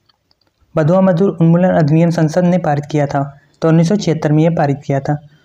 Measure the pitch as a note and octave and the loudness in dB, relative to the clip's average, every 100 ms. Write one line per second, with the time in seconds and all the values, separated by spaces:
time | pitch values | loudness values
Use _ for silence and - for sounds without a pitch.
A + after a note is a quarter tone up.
0 | _ _ _ _ _ _ _ D#3+ D3+ F#3 | _ _ _ _ _ _ _ -2 0 2
1 | F#3+ E3+ G3 - E3 E3+ F#3 F3+ D3 D#3+ | 2 2 0 2 2 2 2 0 2 2
2 | E3+ E3 D#3 F3+ F3+ F3+ D#3+ C#3+ C#3+ D3+ | 2 0 0 0 0 0 -2 -4 -4 -4
3 | C#3+ C#3+ C#3+ - _ _ D#3+ D#3+ E3+ G#3 | -2 -4 -6 -10 _ _ 0 2 2 0
4 | F3 D#3 D#3 D3+ E3 E3 C#3+ C3+ - C3+ | -2 -2 0 0 2 0 -2 -4 -4 -4
5 | C#3 D3 - _ | -4 -6 -8 _